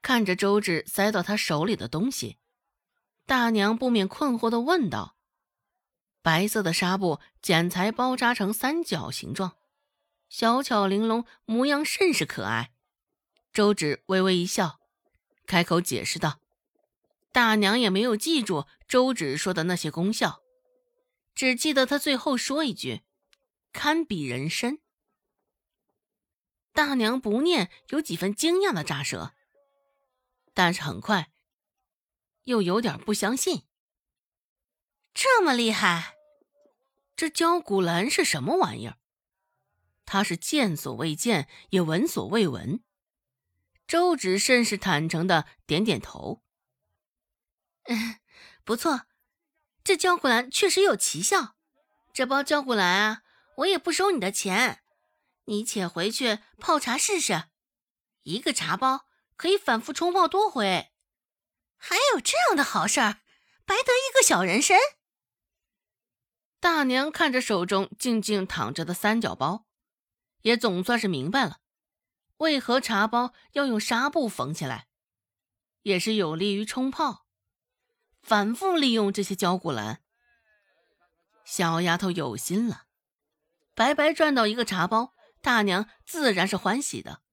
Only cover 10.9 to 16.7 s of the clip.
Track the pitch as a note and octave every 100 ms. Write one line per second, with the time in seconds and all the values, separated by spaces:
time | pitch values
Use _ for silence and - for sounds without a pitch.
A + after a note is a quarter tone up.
10.9 | G3+ A3+ A3+ A#3+ _ - A3+ C4+ C#4+ D4+
11.9 | - F#4+ A#3+ D#3 - G2+ A2+ A#2+ _ _
12.9 | _ _ _ _ _ _ - G#3 G#3 D3+
13.9 | C#3 - F#3+ F#3 F#3 F3+ - E3+ - _
14.9 | _ _ _ _ _ - F3+ F3 E3 F#3+
15.9 | A#2+ - E3+ D#3+ - _ _ _